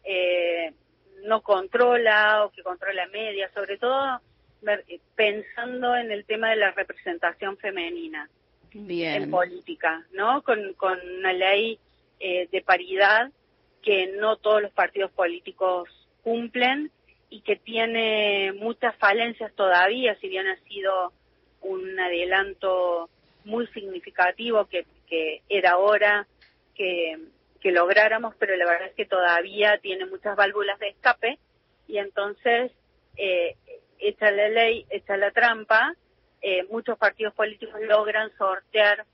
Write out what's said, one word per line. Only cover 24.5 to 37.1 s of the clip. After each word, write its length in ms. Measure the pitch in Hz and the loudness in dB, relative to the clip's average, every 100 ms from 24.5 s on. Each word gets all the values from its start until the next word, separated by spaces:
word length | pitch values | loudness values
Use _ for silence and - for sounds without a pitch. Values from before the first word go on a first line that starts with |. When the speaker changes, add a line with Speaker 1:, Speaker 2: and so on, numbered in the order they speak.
| 220 196 | 0 0
Speaker 1:
que, 200 | 180 - _ _ | -6 -8 _ _
que 360 | 165 156 156 _ | -4 -4 -8 _
era 280 | 196 180 180 | 2 4 4
hora 480 | 202 208 208 208 202 _ _ _ _ | 4 4 4 2 -2 _ _ _ _
que, 440 | - 190 175 165 160 160 _ _ _ | -6 -4 -2 -4 -8 -18 _ _ _
que 120 | 196 | 0
lográramos, 600 | 175 175 202 214 220 220 - | 2 4 4 4 2 -4 -4
pero 180 | 208 185 | -2 0
la 80 | |
verdad 240 | 175 170 185 | 2 0 -2
es 60 | |
que 100 | - 208 | -8 -2
todavía 680 | 190 175 170 185 202 208 208 | 2 4 2 0 0 2 2
tiene 280 | 202 190 - | -2 -8 -8
muchas 280 | 190 208 202 | -8 -6 2
válvulas 420 | 196 196 151 - | 2 2 -4 -4
de 100 | 202 | -8
escape 500 | - 247 - 226 294 _ _ _ _ - | 0 0 2 -2 -6 _ _ _ _ -8
y 120 | 208 | -6
entonces, 760 | 196 208 202 208 247 233 247 _ _ _ _ - | -4 -6 -6 -2 0 0 0 _ _ _ _ -6
eh, 400 | 196 180 170 - _ - _ _ | -2 0 -2 -6 _ -20 _ _
hecha 320 | 202 202 214 | -6 2 0
la 180 | 202 214 | 2 2
ley, 380 | 226 226 233 - | 2 2 0 -6
hecha 280 | 196 - 196 | -12 -4 -2
la 120 | 202 | 0
trampa, 640 | 233 233 220 214 220 262 - _ _ _ _ | 2 2 0 2 2 2 -4 _ _ _ _
eh, 240 | 196 185 185 | -2 -2 -2
muchos 260 | 226 240 226 | -6 -6 0
partidos 380 | 208 | 0